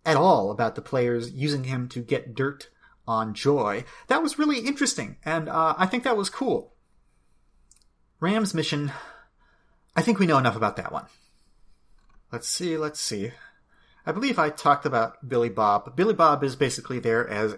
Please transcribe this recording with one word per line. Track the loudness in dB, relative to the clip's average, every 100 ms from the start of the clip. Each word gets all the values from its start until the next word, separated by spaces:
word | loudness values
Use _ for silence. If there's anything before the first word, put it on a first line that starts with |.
| 0
at | 4
all | 6 6 4
about | 0 -2 -2
the |
players | -4 0 2 0 -4
using | -4 -2 -2 -4
him | -6 -6
to | -8
get | -4 -4 -4 -4
dirt | -4 -4 -18 _ _ _ -4
on | -4 -4
Joy. | -2 2 2 0 -4 -8 -20 -2
That | 0
was | 0 0
really | 0 0
interesting, | -2 0 -2 -2 -8 -10 -4
and, | -4 -2
uh, | 0 2 2
I | 0
think | 0
that | 0 0
was | -2
cool. | -2 -2 -2 -4 _ _ _ _ _ _ _ _ _ _ _ _ _ _ _
Ram's | 0 0 0
mission, | -2 -2 -2 -4 -8 -16 -20 _ _ _ _ _ _ _ -2
I |
think | 0 4
we | 4
know | 4
enough | 4 2
about | -2 -2
that | -8
one. | -8 -10 _ _ _ _ _ -20 -20 _ -20 _ -20 _
Let's | -10 -6
see, | -4 -2 -2
let's | -4 -4
see. | -4 -4 -6 -8 -20 _ _ _ _ _ -6
I |
believe | -2 -2 0
I | 0
talked | 2 2 2 2
about | 0 -2 -4 -4
Billy | 0 0
Bob. | 2 2 2 -2 -2
Billy | 0
Bob | 4 4 4
is | 0 0
basically | -2 -2 -6 -4
there | 2 2 0
as | -2 -2